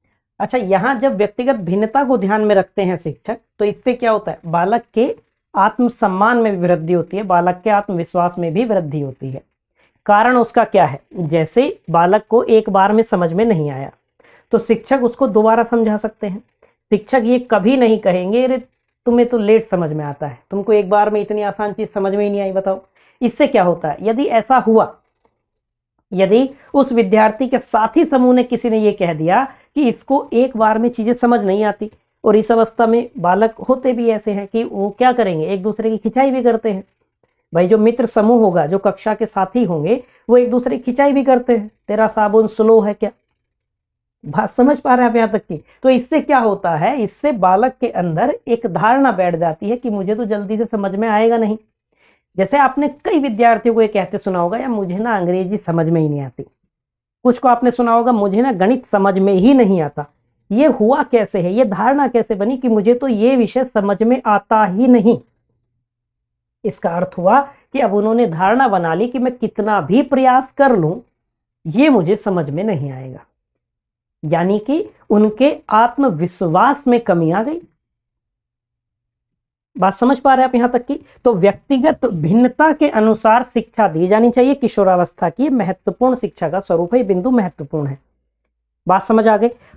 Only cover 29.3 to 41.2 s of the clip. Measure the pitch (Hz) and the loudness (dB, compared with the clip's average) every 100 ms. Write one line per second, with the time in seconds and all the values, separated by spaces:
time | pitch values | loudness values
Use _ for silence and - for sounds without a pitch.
29.3 | 220 269 - _ 294 240 - - 269 - | 0 0 -10 _ -2 -2 -2 -2 -2 0
30.3 | 233 254 220 214 220 240 233 220 247 240 | 0 0 0 0 2 -2 -2 -4 0 0
31.3 | 240 196 202 214 202 214 _ _ _ 220 | 2 0 0 -2 -4 -12 _ _ _ 2
32.3 | 208 214 226 220 - 233 233 240 240 175 | 2 2 0 0 0 0 0 -2 -4 -2
33.3 | 196 220 - 185 254 254 240 233 214 214 | 0 0 -2 -4 -2 0 0 -2 -2 -4
34.3 | 202 196 226 240 202 202 202 254 247 196 | -6 -6 -6 -6 -6 -6 0 0 2 -2
35.3 | 160 170 196 208 208 220 214 214 247 277 | -2 -4 -4 -4 -4 -4 -4 -4 0 0
36.3 | 262 240 226 220 196 - _ _ _ _ | 0 0 0 -4 -6 -10 _ _ _ _
37.3 | _ _ 165 180 220 220 240 233 220 214 | _ _ 0 2 4 2 0 -2 0 2
38.3 | 240 214 170 151 196 196 - 220 208 214 | 4 4 2 -2 -2 -2 -4 -6 -4 -4
39.3 | 202 190 247 190 160 160 247 - _ - | -4 -2 -2 -2 -2 -2 -4 -4 _ 2
40.3 | 247 240 247 247 - 254 247 285 277 | 2 4 -2 -2 -4 -4 0 2 2